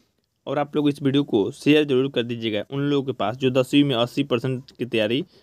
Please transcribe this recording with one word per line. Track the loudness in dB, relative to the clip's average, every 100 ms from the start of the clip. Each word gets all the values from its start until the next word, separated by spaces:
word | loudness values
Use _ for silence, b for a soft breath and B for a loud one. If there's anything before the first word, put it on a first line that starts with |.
| b _ _ _ -6
और | -4
आप | -2 0
लोग | 0
इस | 0
वीडियो | 0 0
को | 2 2 0
शेयर | 0 2 4
ज़रूर | 4 2 0
कर | -2
दीजिएगा | -4 -4 -2 -4 -4
उन | -4
लोगों | 0 0
के | -2
पास | -4 -4 -2
जो | 0
दसवीं | 2 2 2
में | 4 2
अस्सी | 0 -2
परसेंट | -2 -2 -2 -6 -10
की | -12 -4
तैयारी | -2 0 -2 -6 b